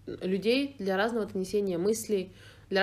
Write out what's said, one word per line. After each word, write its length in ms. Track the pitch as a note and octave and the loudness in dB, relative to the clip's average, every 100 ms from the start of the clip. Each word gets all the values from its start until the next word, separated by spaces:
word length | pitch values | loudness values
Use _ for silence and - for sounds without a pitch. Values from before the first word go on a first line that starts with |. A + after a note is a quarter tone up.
| - | -12
людей, 680 | - F#3 F#3+ G3 C4 C#4+ - | -6 -2 0 2 2 0 -4
для 180 | F#3+ F#3+ | -2 0
разного 280 | A3+ A#3 G3+ | 0 0 -2
донесения 520 | G3 F#3 G#3 G3+ E3+ | -4 -2 0 0 0
мыслей, 560 | F#3+ A3 - G3+ F#3 - - - - | 0 0 0 -2 -2 -10 -20 -18 -2
для 120 | F#3+ | 2